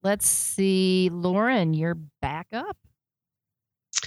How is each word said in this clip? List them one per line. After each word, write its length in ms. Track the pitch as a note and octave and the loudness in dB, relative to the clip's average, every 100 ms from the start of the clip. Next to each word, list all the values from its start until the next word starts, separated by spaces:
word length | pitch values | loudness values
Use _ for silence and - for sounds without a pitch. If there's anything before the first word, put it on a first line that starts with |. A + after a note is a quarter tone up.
Let's 240 | F#3+ G3+ - | -2 0 0
see. 800 | - - - G3 F#3+ F#3+ F#3 F#3 | 0 -2 0 2 4 4 4 2
Lauren, 640 | F3 F3+ F#3+ A#3 B3+ D#3+ | 0 0 2 2 2 2
you're 220 | D#3 E3 E3 D3+ _ | 0 -2 -4 -10 _
back 260 | C3+ D3+ F3+ | -8 -8 -10
up. 240 | A3+ F#4+ - _ _ _ _ _ _ _ _ _ _ _ - | -10 -10 -12 _ _ _ _ _ _ _ _ _ _ _ -8